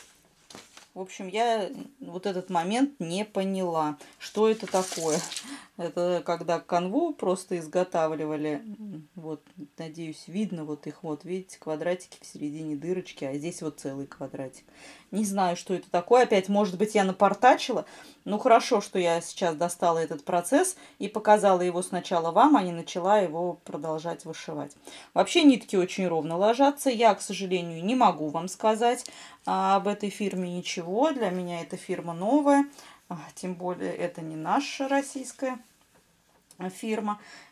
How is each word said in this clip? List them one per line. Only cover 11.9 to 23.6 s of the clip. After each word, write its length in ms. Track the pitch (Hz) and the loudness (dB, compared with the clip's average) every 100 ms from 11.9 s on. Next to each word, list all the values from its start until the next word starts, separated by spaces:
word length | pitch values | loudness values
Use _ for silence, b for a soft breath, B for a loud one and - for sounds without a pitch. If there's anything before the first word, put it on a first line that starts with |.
| 180 - - | -4 -6 -20
в 60 | - | -20
середине 500 | - 147 151 160 147 | -10 -8 -8 -8 -6
дырочки, 480 | 156 185 175 - | -4 -6 -6 -8
а 100 | 139 | -6
здесь 280 | 139 156 170 | -6 -6 -8
вот 180 | 156 143 | -8 -8
целый 260 | 151 135 139 | -8 -8 -10
квадратик. 580 | - 135 143 135 - - B B B B | -10 -12 -10 -12 -14 -20 B B B B
Не 120 | 190 | -4
знаю, 320 | 214 196 185 175 | -2 2 0 0
что 160 | - | -4
это 180 | 180 - | -6 -2
такое. 340 | 175 175 240 | -2 4 6
Опять, 260 | 247 202 185 | 6 4 2
может 260 | 202 208 180 | 2 0 0
быть, 180 | 208 | 0
я 100 | 214 | 2
напортачила. 840 | 190 185 202 196 254 330 - 214 - B B B - | 2 4 2 6 6 6 2 -4 -4 B B B -4
Ну, 120 | 208 | 0
хорошо, 440 | 262 - - 220 | 6 6 6 0
что 160 | - 196 | 0 0
я 220 | 175 165 | 2 0
сейчас 340 | 165 - 180 156 | -2 -2 -2 0
достала 420 | 175 - 180 165 | -2 0 2 2
этот 260 | 160 156 | 0 -4
процесс 520 | - 180 175 285 370 - B - | -2 -2 2 2 2 -2 B -10
и 100 | 202 | -8
показала 540 | 220 214 214 196 185 | 0 6 6 8 4
его 200 | 180 175 | 4 -2
сначала 500 | 180 180 - 175 165 | -4 -4 -2 0 2
вам, 240 | 165 269 277 | 6 8 6
а 60 | |
не 100 | 180 | 4
начала 460 | 170 165 185 175 214 | -4 -8 -4 2 4
его 400 | 180 156 180 170 | 2 0 -4 -6